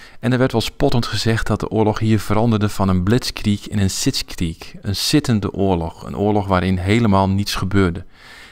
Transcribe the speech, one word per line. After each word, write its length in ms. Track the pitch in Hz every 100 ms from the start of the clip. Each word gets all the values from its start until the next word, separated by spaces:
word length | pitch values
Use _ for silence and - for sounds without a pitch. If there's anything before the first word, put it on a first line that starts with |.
| - -
En 120 | 123
er 60 | 127
werd 140 | 127
wel 80 | 117
spottend 460 | - - 139 127 -
gezegd 400 | 104 113 110 -
dat 140 | 104
de 80 | -
oorlog 300 | 107 107 107
hier 220 | 113 107
veranderde 480 | - 104 117 107 104
van 200 | - 95
een 140 | 92
Blitzkrieg 640 | 90 123 - - 107 101 -
in 100 | 104
een 120 | 95
Sitzkrieg, 840 | - 139 - - - 85 80 - -
een 160 | 104 95
zittende 560 | - 151 139 107 101
oorlog, 540 | - 98 87 82 - -
een 100 | 65
oorlog 300 | 101 104 98
waarin 300 | 90 92 90
helemaal 520 | 90 113 113 98 95
niets 260 | 98 104
gebeurde. 500 | - 95 101 92 90 - - - - -